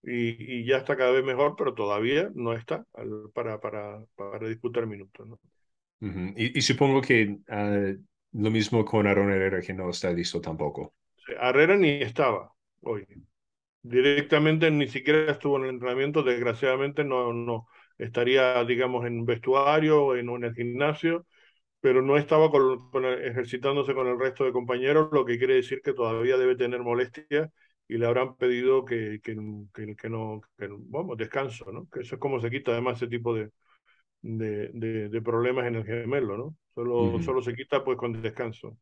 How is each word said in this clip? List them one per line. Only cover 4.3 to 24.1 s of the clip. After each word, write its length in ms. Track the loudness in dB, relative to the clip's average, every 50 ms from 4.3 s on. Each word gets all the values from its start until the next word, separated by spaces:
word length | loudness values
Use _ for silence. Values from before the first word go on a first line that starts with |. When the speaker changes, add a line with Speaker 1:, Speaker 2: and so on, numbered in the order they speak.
| -10 -8 -8
Speaker 1:
disputar 400 | -8 -8 -6 -8 -4 -4 -4 -4
minutos, 400 | -4 -8 -12 -16 _ _ -20 -20
¿no? 120 | -20 -20 _ _ _ _ _ _ _ _ _ _ _ _ _
Speaker 2:
Ujú. 320 | -10 -8 -6 -6 -8 -8 -4
Y, 200 | -4 -4 -2 -2
y 40 | -2
supongo 400 | 0 0 2 2 4 4 4 2
que, 380 | 4 4 4 4 4 2 -4 -10 _ -8
ah, 440 | -6 -4 -2 0 0 0 0 -2 -4 -8 -14 _ _ _ _ _
lo 200 | -6 -2 -2 0
mismo 340 | 2 0 0 2 2 2 2
con 220 | 2 2 2 4
Aaron 240 | 4 4 4 4 2
Herrera, 300 | 2 2 2 0 0 -2
que 120 | -4 -6 -8
no 160 | -6 -6 -6
está 220 | -6 -4 -2 -2
listo 280 | -2 -2 -2 -4 -4 -6
tampoco. 520 | -6 -6 -6 -4 -6 -6 -6 -8 -12 -12 _ _ _ _ _
Speaker 1:
Sí, 160 | _ _ -12 -6 0
Herrera 360 | 0 4 6 6 6 6 6
ni 120 | 4 4 4
estaba 640 | 2 0 -4 -4 0 0 2 2 2 0 -4 -12 _ _ _ _ _ _
hoy. 240 | -8 -8 -8 -8 -8 _ -20 -20 -20 _ _ _ _ _ _ _ _ _ _ _ -12
Directamente 880 | 2 2 4 6 6 4 4 4 4 4 4 6 4 4 4 4 4
ni 160 | 4 2 0
siquiera 440 | 0 -4 -4 2 4 4 4 4 2
estuvo 260 | -2 0 0 0 0
en 80 | 0 0
el 40 | -4
entrenamiento, 520 | -6 -4 -4 -2 0 0 -2 0 0 2 2
desgraciadamente 800 | 2 2 2 0 -2 0 2 2 2 2 2 0 -2 -2 -2 -2
no, 280 | 0 0 0 0 0 -2
no 340 | -4 -4 -4 -4 -6 -6 _ _ -20 _ _ _
estaría, 680 | _ -10 -4 -2 0 2 4 4 4 4 4 4 2 2
digamos, 400 | 2 2 0 0 0 0 -2 -2
en 200 | -4 -4 -4 -2
vestuario, 880 | -2 -2 -2 0 2 2 4 4 4 4 4 4 4 4 4 4 4 0
en, 140 | 0 -2 -6
en 140 | -6 -6 -6
el 100 | -6 -6
gimnasio, 720 | -4 -6 -6 -2 0 0 0 -2 0 -2 -2 -2 -2 -6 _ _ _ _ _ _ _ _ _ _ _
pero 200 | 2 4 4 4
no 160 | 4 6 4
estaba 340 | 4 4 4 6 6 6 6
con, 380 | 6 6 4 4 2 0 -6 _
con 140 | -4 -2 0
el, 200 | 0 -2 -2 -4
ejercitándose 680 | -4 -4 -4 -6 -4 -6 -2 -2 0 0 0 0 0 0
con 120 | 0 0
el 120 | 0